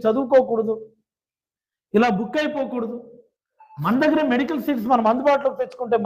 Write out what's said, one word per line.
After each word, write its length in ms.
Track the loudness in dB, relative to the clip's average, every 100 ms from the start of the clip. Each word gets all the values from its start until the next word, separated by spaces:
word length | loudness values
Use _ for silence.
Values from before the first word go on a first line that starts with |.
చదువుకోకూడదు, 720 | 0 0 4 4 4 0 -2 -4 -8 _ _ _ _ _ _ _ _ _ _ 2
ఇలా 120 | 2 0
బుక్ 200 | -2 -2
అయిపోకూడదు. 560 | -2 -4 -6 -6 -8 -10 -16 -20 _ _ _ _ -20 -6
మన 100 | -2 2
దగ్గర 160 | 2 2 2
మెడికల్ 300 | 0 -2 -4 -4
సీట్స్ 200 | -2 0
మనం 140 | 2 2
అందుబాటులోకి 460 | 2 2 2 0 -4
తెచ్చుకుంటే 360 | -8 -8 -2 0